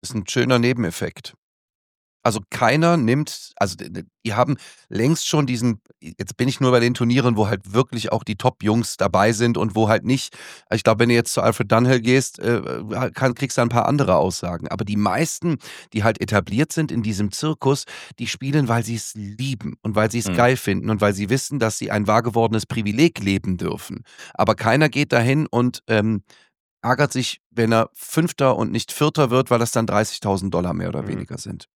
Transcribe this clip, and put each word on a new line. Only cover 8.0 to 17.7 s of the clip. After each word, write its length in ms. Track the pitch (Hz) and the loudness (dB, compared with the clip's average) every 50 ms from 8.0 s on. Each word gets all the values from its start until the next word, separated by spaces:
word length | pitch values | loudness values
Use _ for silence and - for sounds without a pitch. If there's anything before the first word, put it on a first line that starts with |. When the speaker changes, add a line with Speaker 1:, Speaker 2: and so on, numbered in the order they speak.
| 104 107 | -4 -4
Speaker 1:
auch 100 | - 110 | -4 -4
die 140 | - - 110 | -4 -4 -8
Top-Jungs 600 | 104 - 127 - _ - 107 107 120 113 - - | 0 0 -2 -2 _ 0 0 2 2 0 -2 -4
dabei 360 | - 98 101 85 95 101 110 | -4 -2 0 2 2 2 2
sind 240 | 117 104 120 120 117 | 2 2 2 0 2
und 180 | - 90 113 92 | 0 -2 -2 2
wo 140 | 110 110 104 | 2 2 4
halt 160 | 110 101 - | 2 2 2
nicht, 320 | - 131 131 - - - - - - - - _ _ | 0 -2 0 -2 -8 -14 -18 -20 -20 -20 -20 _ _
ich 140 | - 107 - | -4 2 4
glaub, 160 | - 110 104 | 2 4 4
wenn 80 | 120 117 | 4 4
du 80 | 120 | 4
jetzt 160 | 117 117 - | 4 2 2
zu 100 | - - | -2 2
Alfred 300 | - 113 113 - 113 98 | 2 2 2 0 0 2
Dunhill 280 | 113 113 123 127 131 127 | 4 4 4 4 2 2
gehst, 380 | 110 120 127 135 135 - - - | 4 4 2 2 2 0 -8 -6
äh, 220 | - 107 120 107 - - 64 58 87 107 - - 131 - | -2 -2 -2 0 -2 -4 -8 -8 -8 -8 -6 -4 -4 -6
kann, 220 | - - 131 131 113 | -4 -2 -2 -2 0
kriegst 220 | - 139 127 - | -2 -6 -4 0
du 60 | - | 0
ein 80 | 120 117 | 0 2
paar 160 | 120 120 - | 2 2 2
andere 300 | - 139 147 131 92 92 | 2 2 2 4 4 4
Aussagen. 520 | 80 73 95 87 - - 87 87 82 - 73 | 4 4 0 -2 -4 -6 -6 -8 -8 -8 -8
Aber 160 | 87 98 - | -6 -6 -4
die 120 | 98 104 | -4 -2
meisten, 640 | 104 104 101 92 120 165 160 - - - 127 147 - - - - - - _ | 0 0 0 0 0 -2 -2 -4 -4 -2 -2 -2 -4 -6 -16 -20 -20 -20 _
die 120 | - 110 101 | -4 0 0
halt 160 | 113 110 - | 0 0 0
etabliert 520 | - 98 107 101 92 - 98 117 151 - | -2 0 0 0 0 0 0 0 0 0
sind 200 | - - 156 135 | 0 -4 -4 -2
in 100 | - 117 | -2 -4
diesem 300 | 107 110 107 92 208 - | -2 -2 -2 -2 -2 -2
Zirkus, 520 | - - - 156 156 - - 139 | -2 -4 -4 -4 -4 0 0 0